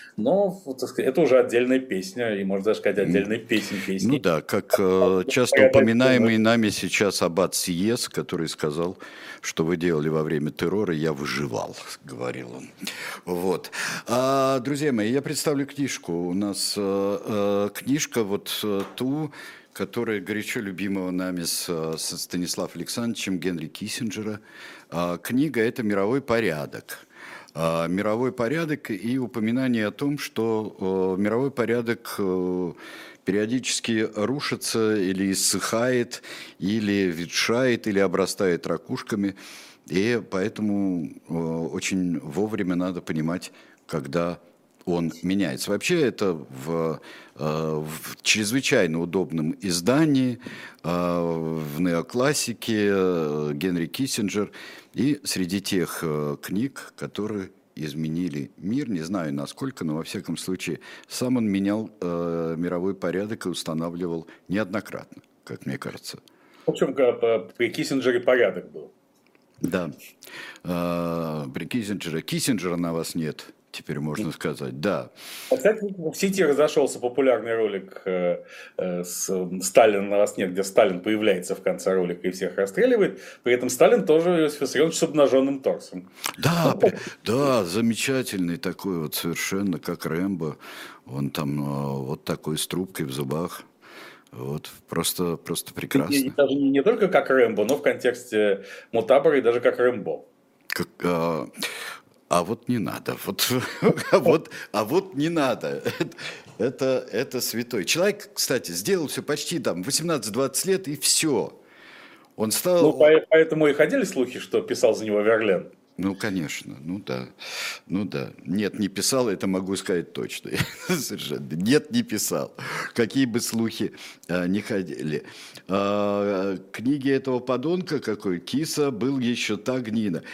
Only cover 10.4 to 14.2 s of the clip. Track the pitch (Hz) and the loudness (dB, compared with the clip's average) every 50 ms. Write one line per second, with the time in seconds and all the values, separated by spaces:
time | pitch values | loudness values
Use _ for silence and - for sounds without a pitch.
10.4 | 73 76 - - 90 82 90 104 107 90 82 76 78 80 76 67 73 69 64 67 | -2 -2 -2 -2 -2 -2 0 0 0 0 0 0 0 -2 -2 -2 -4 -6 -4 -4
11.4 | 71 64 57 98 85 82 - - - - - - - - 127 117 123 123 127 127 | -4 -4 -4 -4 -6 -6 -8 -12 -14 -14 -14 -14 -14 -14 -12 -8 -8 -8 -8 -8
12.4 | - 120 123 - 60 - - - - - - - - - - - - - 90 87 | -10 -14 -14 -16 -16 -18 -18 -12 -12 -10 -10 -10 -10 -12 -12 -10 -6 -4 -4 -2
13.4 | 90 95 87 78 - - - - - - - - - - 113 123 | 0 0 0 -2 -4 -6 -8 -6 -4 -4 -4 -6 -4 0 0 2